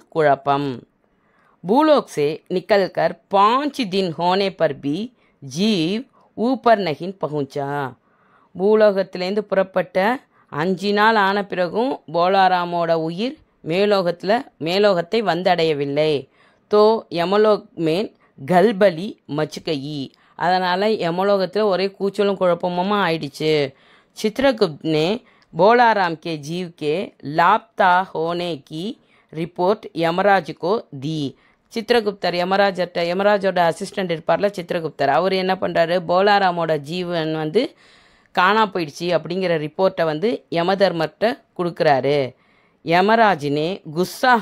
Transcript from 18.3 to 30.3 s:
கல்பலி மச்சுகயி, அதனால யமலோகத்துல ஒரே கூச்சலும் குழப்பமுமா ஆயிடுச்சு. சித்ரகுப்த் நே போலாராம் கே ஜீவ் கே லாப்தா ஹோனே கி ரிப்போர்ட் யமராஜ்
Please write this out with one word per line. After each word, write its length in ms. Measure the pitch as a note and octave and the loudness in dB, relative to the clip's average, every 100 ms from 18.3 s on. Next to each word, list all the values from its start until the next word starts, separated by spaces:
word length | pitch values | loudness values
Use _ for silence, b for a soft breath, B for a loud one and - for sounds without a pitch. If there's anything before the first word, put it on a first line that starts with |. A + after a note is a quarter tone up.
| - C3+ | -12 0
கல்பலி 720 | F3+ G3 G3 G3+ E3 G3+ - - | 4 4 4 2 2 -6 -12 -8
மச்சுகயி, 800 | C#3+ D3+ - - D3+ C#3 D3+ C3 b b | -6 -6 -6 -6 -6 -6 -10 -10 b b
அதனால 540 | - E3 F#3 F3+ F3+ G#3 | -4 0 0 0 0 0
யமலோகத்துல 720 | A3 E3 E3+ G3 G3+ F#3 G3 | 0 -2 -2 0 2 0 0
ஒரே 340 | G#3+ F3+ G3 G3 | 0 0 -2 -4
கூச்சலும் 360 | G3 G3 G3+ F#3+ | -4 -2 -2 0
குழப்பமுமா 600 | F#3 F3 F3+ F3+ F#3+ G#3 F3+ | 0 0 -2 -2 -2 0 0
ஆயிடுச்சு. 640 | E3 D3 - D#3 D#3 C3+ b b b b - | -2 -6 -4 0 0 0 b b b b -6
சித்ரகுப்த் 600 | A3 G#3 C4+ A3 F#3 C#3+ | -4 0 0 2 -2 -2
நே 400 | D#3+ D#3 D#3+ A3 b b b D#3+ | -2 0 0 -2 b b b 2
போலாராம் 600 | F#3+ A#3+ A#3+ G#3 F3+ D#3+ | 4 6 4 2 0 -4
கே 180 | F3 D#3 | -8 -8
ஜீவ் 340 | C#3+ F3 F3+ | -8 -8 -8
கே 400 | - D3+ D#3+ A3+ - | -6 -4 -2 -4 -12
லாப்தா 800 | C#3 D#3 E3+ A3 - - F#3+ F3+ F#3+ | -6 0 2 2 0 0 2 2 0
ஹோனே 460 | E3 E3 F3 F3 D#3 | -4 -4 -4 -6 -8
கி 360 | - D#3 F#3+ - b b b | -10 -10 -10 -10 b b b
ரிப்போர்ட் 480 | D#3 E3 - F3+ A3 - | -10 -8 -2 0 0 -4
யமராஜ் 640 | D3+ E3 E3+ G3+ | -4 -2 0 2